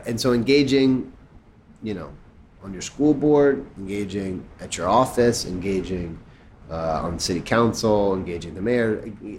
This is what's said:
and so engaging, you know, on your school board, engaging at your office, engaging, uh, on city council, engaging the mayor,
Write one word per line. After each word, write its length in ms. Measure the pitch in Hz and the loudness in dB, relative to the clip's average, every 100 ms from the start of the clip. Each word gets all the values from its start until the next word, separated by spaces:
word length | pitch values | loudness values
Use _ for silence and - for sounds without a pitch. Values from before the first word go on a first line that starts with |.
and 160 | - 113 | -6 -2
so 140 | 131 | 2
engaging, 760 | 120 117 143 135 135 135 131 - - - - - - - - | 2 4 4 6 4 4 2 -2 -14 -20 -20 -20 -20 -20 -14
you 120 | 110 | -10
know, 180 | 98 73 71 - - - - | -8 -10 -16 -20 -20 -20 -20
on 100 | 98 | -14
your 100 | 92 | -12
school 320 | - - 147 | -10 0 2
board, 520 | 139 147 147 143 139 - - | 4 4 6 4 2 -4 -12
engaging 680 | 95 101 101 101 95 92 87 - | -6 -6 -4 -4 -4 -6 -10 -14
at 160 | 90 - | -10 -4
your 120 | 85 | 2
office, 580 | 113 127 - 120 117 - | 2 2 2 2 2 -4
engaging, 720 | 90 98 95 87 92 85 80 - - - - - | -6 -2 -2 -2 -4 -6 -10 -18 -20 -20 -20 -10
uh, 300 | 82 82 78 | -6 -2 -2
on 160 | 85 82 | -4 -4
city 220 | - 87 | -4 -4
council, 760 | - 117 117 110 113 107 101 | 0 2 2 2 2 2 2
engaging 400 | 95 90 85 80 | 0 -4 -8 -8
the 80 | 85 | -6
mayor, 480 | 104 123 113 107 117 101 101 | -2 0 0 -2 -6 -14 -14